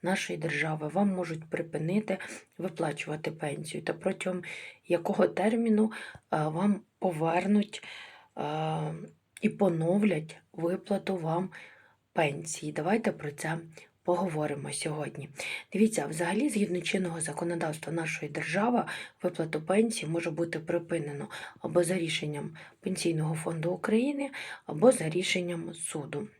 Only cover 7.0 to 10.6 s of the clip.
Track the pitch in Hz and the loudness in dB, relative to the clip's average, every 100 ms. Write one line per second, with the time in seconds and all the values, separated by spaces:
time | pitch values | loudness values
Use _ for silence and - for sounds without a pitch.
7 | 190 160 165 170 190 208 - - - - | -2 2 2 2 4 4 2 -6 -14 -16
8 | - - _ - 147 156 156 160 156 160 | -18 -20 _ -6 -2 0 0 0 -2 -6
9 | 190 - _ - 214 - 196 165 160 196 | -10 -18 _ -2 -2 4 2 4 4 4
10 | 208 160 156 - _ - | 4 2 -2 -14 _ -2